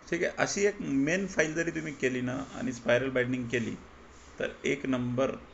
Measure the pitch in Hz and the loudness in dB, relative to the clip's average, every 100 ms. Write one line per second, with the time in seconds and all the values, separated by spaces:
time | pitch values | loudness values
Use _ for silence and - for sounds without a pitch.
0 | - 170 180 - 147 - 202 - 175 139 | -4 0 0 0 0 2 2 2 -2 2
1 | 139 180 196 - 160 156 165 160 156 139 | 2 2 0 2 2 2 -2 -2 -6 0
2 | 131 127 123 123 - 139 135 123 - 123 | 0 0 -2 -4 -6 -4 -4 -4 4 4
3 | 135 127 123 127 120 120 113 - - - | 4 2 2 0 0 0 0 -4 -12 -18
4 | - - - - - - - 143 139 127 | -20 -20 -20 -6 -6 -2 0 0 2 0
5 | 123 123 135 - - | 0 2 0 0 -10